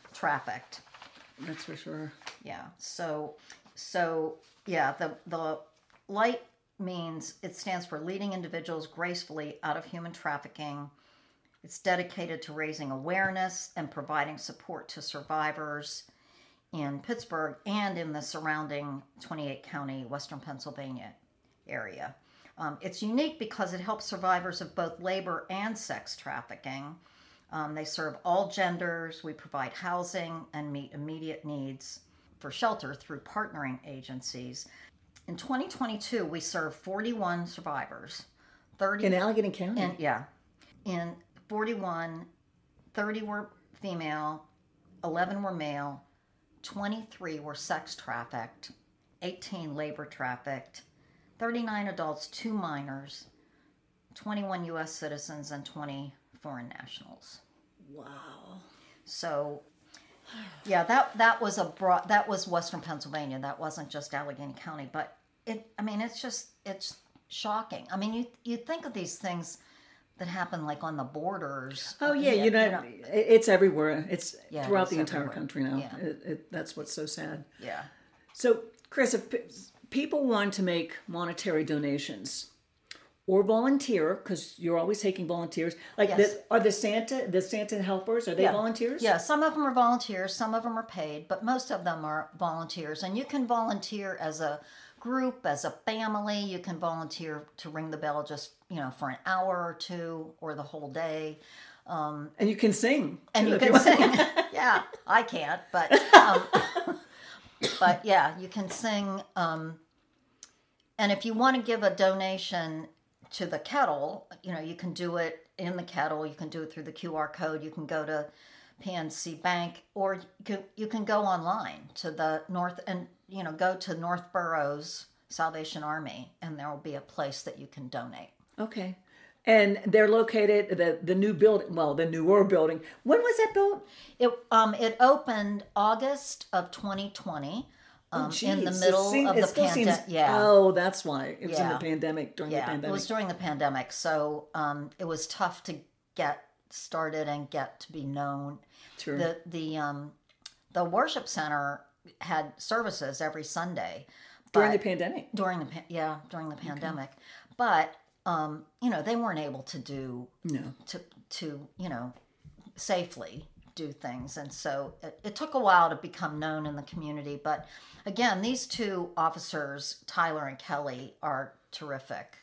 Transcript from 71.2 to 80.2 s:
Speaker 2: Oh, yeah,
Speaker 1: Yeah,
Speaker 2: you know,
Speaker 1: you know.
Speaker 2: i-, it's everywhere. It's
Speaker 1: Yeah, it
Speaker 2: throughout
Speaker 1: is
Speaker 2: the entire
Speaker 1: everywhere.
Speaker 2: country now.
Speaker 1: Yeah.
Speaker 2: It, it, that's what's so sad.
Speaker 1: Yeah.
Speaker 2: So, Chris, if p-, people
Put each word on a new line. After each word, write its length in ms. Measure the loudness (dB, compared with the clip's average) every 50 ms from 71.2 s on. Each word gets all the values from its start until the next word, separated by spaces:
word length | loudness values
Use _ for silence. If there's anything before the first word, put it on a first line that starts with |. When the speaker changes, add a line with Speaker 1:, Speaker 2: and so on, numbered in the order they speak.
| -4 -4 -4 -4 -6 -6 -6 -8 -8 -10 -10 -10 -10 -10 -6 -2
Speaker 2:
Oh, 120 | 2 2 2
yeah, 200 | 4 4 6 6
Speaker 1:
Yeah, 120 | 6 6
Speaker 2:
you 60 | 6
know, 140 | 6 6 6
Speaker 1:
you 60 | 6
know. 80 | 4 0
Speaker 2:
i-, 380 | -4 -6 -14 -14 -8 0 4
it's 320 | 4 8 10 10 10 10 10
everywhere. 580 | 8 10 8 8 6 6 2 2 2 0 -2 -2
It's 260 | -4 -4 -4 -6 -10 -12 -16 -10
Speaker 1:
Yeah, 120 | -8 -4 0
it 40 |
Speaker 2:
throughout 180 | 2 4 4 4
Speaker 1:
is 60 | 4
Speaker 2:
the 100 | 2 0
entire 200 | 0 0 0 -4
Speaker 1:
everywhere. 160 | -4 -4 -6
Speaker 2:
country 280 | -6 -8 -6 -4 -2 -2
now. 120 | 0 0 -2
Speaker 1:
Yeah. 180 | -4 -6 -8
Speaker 2:
It, 260 | -6 -6 -6 -6 -8 -8
it, 280 | -8 -8 -8 -8 -10 -8
that's 240 | -8 -8 -8 -10
what's 160 | -10 -10 -8 -6
so 140 | -6 -6
sad. 380 | -6 -6 -8 -8 -8 -10 -10 -12 _ _ -14
Speaker 1:
Yeah. 220 | -10 -8 -8 -8 -10 -12 -16 _ _ _ _ _ _ _ -8
Speaker 2:
So, 280 | 2 4 4 4 4 2 -12 -18 _ _ -6
Chris, 240 | 2 2 4 4 4
if 160 | 0 -2 -2
p-, 80 | -6 -6 -6 -6 -16 -20 -20 -20 _ _ _ -4
people 360 | -2 -2 -2 0 0 2